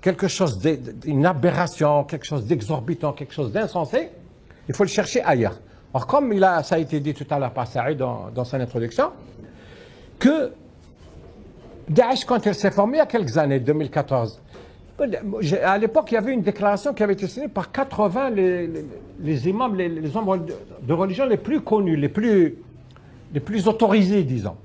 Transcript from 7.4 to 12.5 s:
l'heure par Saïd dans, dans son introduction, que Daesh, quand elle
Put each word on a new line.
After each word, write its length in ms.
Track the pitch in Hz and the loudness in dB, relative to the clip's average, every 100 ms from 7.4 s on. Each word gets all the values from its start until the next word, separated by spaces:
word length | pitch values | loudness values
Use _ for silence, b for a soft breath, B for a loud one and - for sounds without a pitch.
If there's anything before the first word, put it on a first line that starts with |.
l'heure 120 | 131 | -2
par 140 | 123 117 | -4 -4
Saïd 300 | 135 120 151 | -2 -2 -2
dans, 320 | 127 113 98 113 | -4 -4 -8 -6
dans 80 | |
son 160 | 120 135 | -4 -4
introduction, 520 | 123 120 117 - 302 - - - B B B B B B B - | -4 -4 -4 0 -2 -2 -20 -20 B B B B B B B 2
que 320 | 247 311 285 - - - - - - - - - - - - - - | 2 4 0 -6 -20 -20 -20 -20 -20 -20 -20 -20 -20 -20 -20 -20 -2
Daesh, 380 | 156 233 262 - | 4 4 4 2
quand 200 | 240 | 0
elle 80 | 208 | 2